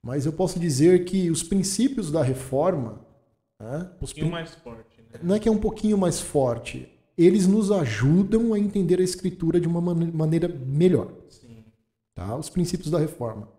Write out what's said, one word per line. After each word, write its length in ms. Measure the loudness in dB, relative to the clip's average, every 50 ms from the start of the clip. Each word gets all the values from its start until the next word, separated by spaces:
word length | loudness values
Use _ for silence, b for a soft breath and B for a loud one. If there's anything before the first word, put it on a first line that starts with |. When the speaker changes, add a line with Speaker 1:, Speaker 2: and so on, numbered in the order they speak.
Speaker 1:
Mas 240 | -10 -6 -6 -4 -4
eu 80 | -4 -2
posso 260 | -2 -2 -2 -2 -2
dizer 460 | -2 -2 2 4 6 6 6 6 2
que 240 | 0 -2 0 0 0
os 100 | -2 -2
princípios 720 | -2 -2 -2 0 0 -2 0 0 0 0 0 -4 -6 -2
da 100 | -2 0
reforma, 800 | 0 0 -2 -4 -6 -4 -2 0 0 0 0 -2 -6 -8 -10 -16 -20 _ _ _ _ _ _ _ _ _ _ _
né, 300 | -12 -10 -10 -10 -10 -12 -12 -12
Speaker 2:
Um 20 | -12
Speaker 1:
os 80 | -12
Speaker 2:
pouquinho 140 | -6 -4 -4
Speaker 1:
prin-, 60 | -4
Speaker 2:
mais 240 | -4 -6 -10 -12 -18
forte, 460 | -20 _ -20 -20 -20 -20 _ _ _
né? 180 | _ _ -18 -8 -2
Speaker 1:
não 120 | 0 0
é 40 | 2
que 80 | 2
é 40 | 2
um 60 | 2
pouquinho 400 | 2 0 -2 -4 -2 0 0 2
mais 220 | 2 2 0 0 -2
forte, 720 | -8 -2 0 2 2 2 0 -4 -8 -12 -14 -14 -16 -18 _ _ _ _ _
eles 300 | 4 6 6 6 6 4
nos 240 | 4 4 4 2 2
ajudam 840 | 0 0 0 -2 -2 0 2 4 4 4 4 4 2 2 2 2 0
a 60 | 0
entender 400 | -2 0 0 0 2 2 2 2
a 40 | 2
escritura 540 | -2 -2 -4 -6 -6 -6 -2 -2 0 2
de 120 | 2 2 2
uma 100 | 0 0
mane-, 320 | 0 0 0 0 -2 -2
maneira 380 | -2 -2 0 0 2 0 0 -2
melhor. 640 | -6 -8 -8 -4 0 4 4 4 4 2 0 -4 -12 -20 -20 _
Speaker 2:
Sim. 340 | -20 _ -20 -20 -20 -20 -20 -20 _ _ _ _ _ _ _ _ _
Speaker 1:
Tá? 220 | -12 -10 -8 -8
Os 140 | -8 -10 -6
princípios 420 | -2 -2 -2 -2 -2 -6 -4 -2
da 80 | -2 0
reforma. 480 | -2 -2 -4 -8 -8 -8 -8 -10 -14 -16 _